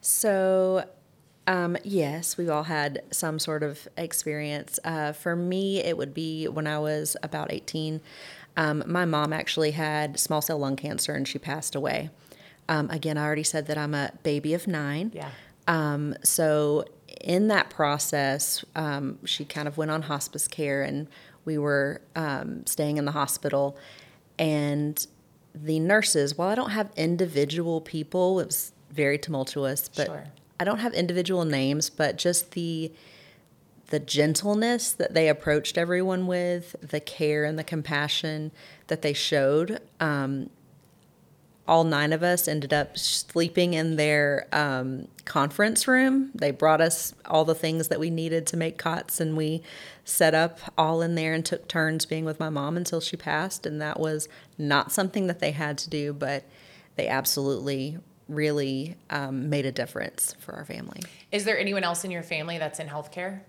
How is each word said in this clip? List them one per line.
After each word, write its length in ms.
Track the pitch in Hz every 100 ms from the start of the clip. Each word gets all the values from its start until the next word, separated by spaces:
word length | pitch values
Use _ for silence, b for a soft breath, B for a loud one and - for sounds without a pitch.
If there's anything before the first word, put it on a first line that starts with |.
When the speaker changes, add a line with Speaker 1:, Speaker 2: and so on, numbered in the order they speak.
Speaker 1:
So, 840 | - - 220 196 190 190 185 185 - - _ _ _ _ -
um, 300 | 185 175 175
yes, 540 | - 196 147 156 170 -
we've 120 | 170
all 140 | 151
had 400 | 156 156 147 139 -
some 280 | - 165 156
sort 240 | 165 151
of 240 | 151 143 - -
experience. 800 | 170 - - 151 151 147 - -
Uh, 280 | - 160 151
for 240 | 151 175 170
me, 440 | 175 185 196 196
it 180 | 165 165
would 160 | 143
be 340 | 139 160 156 156
when 200 | 156 151
I 120 | 151
was 380 | 151 151 151 -
about 280 | 156 151 156
eighteen. 500 | - - 160 156 156 B B B B B -
Um, 260 | 156 151 -
my 200 | 175 175
mom 280 | 151 151
actually 380 | 156 - - 156
had 480 | 151 156 151 151 143
small 220 | - 151
cell 160 | - 156
lung 180 | 139 135
cancer, 380 | 151 - -
and 140 | 147 135
she 120 | 139
passed 360 | 147 143 - 143
away. 340 | 135 147 156 - B B B B -
Um, 220 | 156 147
again, 260 | 160 160 151
I 80 | 151
already 180 | 151
said 220 | 151 160 147
that 100 | 151
I'm 160 | 147 147
a 160 | 139 -
baby 300 | 160 147 151
of 140 | 170 185
nine. 440 | 165 143 147 202
Speaker 2:
Yeah. 160 | 175 143 127 B - -
Speaker 1:
Um, 480 | 165 151 147 147 -
so 640 | - - 160 151 147 151 - - - -
in 260 | - 180 214
that 220 | 202 -
process, 960 | - 151 147 - 147 139 139 - - - -
um, 420 | 156 143 139 - -
she 180 | -
kind 240 | 147 - 147
of 100 | 143
went 120 | 156
on 120 | 156
hospice 440 | 151 147 - - -
care, 360 | - 147 139
and 240 | 139 139 156 B B B -
we 120 | 151
were, 440 | 147 143 139 - - -
um, 500 | 156 135 131 - -
staying 300 | - 151 147
in 80 | 143
the 60 |
hospital. 640 | 147 143 - 147 139 139 139 B B B B B -
And 680 | 160 151 147 147 147 151 - - _ _ _ -
the 240 | 151 156
nurses, 580 | 165 208 208 160 143 147
while 120 | 180
I 60 | 220
don't 140 | 247
have 200 | 208 208 -
individual 880 | 160 170 180 143 143 160 170 160
people, 580 | 160 160 151 185 185 190
it 60 | 156
was 240 | - - _ -
very 260 | 147 143 143
tumultuous, 720 | - 147 135 - 135 139 -
but 160 | - 147
Speaker 2:
Sure. 160 | 147 143 - _ _
Speaker 1:
I 40 |
don't 160 | 185 214
have 140 | 233
individual 520 | - 175 180 175 185 165
names, 440 | 143 135 147 156
but 280 | - 151 -
just 340 | 175 175 -
the, 400 | - 170 165 160 160 B B B B B _ _ - -
the 120 | 151
gentleness 920 | 143 147 151 156 202 208 226 240 -
that 220 | - - 165
they 120 | 160
approached 500 | 151 - 151 151 -
everyone 500 | 170 180 190 185 185
with, 480 | 180 175 175 170 -
the 180 | 147 151
care 460 | 151 - 151 151 151
and 120 | 156
the 60 |
compassion 880 | 156 160 147 147 147 - 160 156 156 B B B B
that 140 | 156
they 120 | 151
showed. 680 | 143 - 151 135 151 175 214 - _
Um, 500 | 160 143 135 139 - _ - - _ _ _ _ _ _ _ _ -
all 160 | 165
nine 280 | 165 147 151
of 100 | 160
us 240 | 175 180 -
ended 260 | 151 139
up 240 | 151 147 -
sleeping 800 | - - - 170 170 170 175 165
in 200 | 160 160
their, 520 | 151 151 147 143 -
um, 560 | - 147 131 131 131 - - -
conference 600 | - 143 143 208 226 -
room. 440 | 254 262 269 269
They 160 | - 143
brought 320 | 139 156 156
us 320 | 165 165 - - -
all 200 | - 156
the 80 |
things 360 | 165 160 160 160
that 100 | 156
we 100 | 160
needed 380 | 165 160 165 160
to 100 | 170
make 220 | 160 165
cots, 400 | 170 170 - -
and 160 | 160 156
we 240 | 156 160 165 B B B
set 300 | - - 165
up 260 | 156 165 165 - -
all 280 | 160 165
in 100 | 165
there 180 | 170 160 160
and 100 | 160
took 220 | 170 -
turns 400 | 170 156 160 -
being 180 | 160 160
with 140 | 156
my 100 | 160
mom 260 | 151 143 170
until 240 | 175 165
she 160 | 165 165
passed. 520 | - 156 185 - 160
And 120 | 151
that 200 | 151 -
was 280 | 156 156 - B B -
not 340 | 147 143 -
something 360 | - 190 214 190
that 100 | 170
they 140 | 147
had 260 | 143 151 143
to 120 | -
do, 200 | 151 147
but 320 | 143 139 139 - B B B B -
they 120 | -
absolutely 920 | 131 131 - 139 127 135 135 135 165 - _ -
really, 680 | 151 151 147 135 135 151 175 _
um, 360 | 147 135 135 139
made 160 | 147 135
a 40 |
difference 640 | 135 120 - - - - -
for 160 | - -
our 100 | 147
family. 360 | - - - - B B
Speaker 2:
Is 140 | 202 208
there 120 | 196
anyone 240 | 196 196
else 200 | 180 170
in 60 | 190
your 140 | 175
family 340 | 165 160 156 170
that's 220 | 156 -
in 80 | 156
healthcare? 540 | 147 147 - 185 196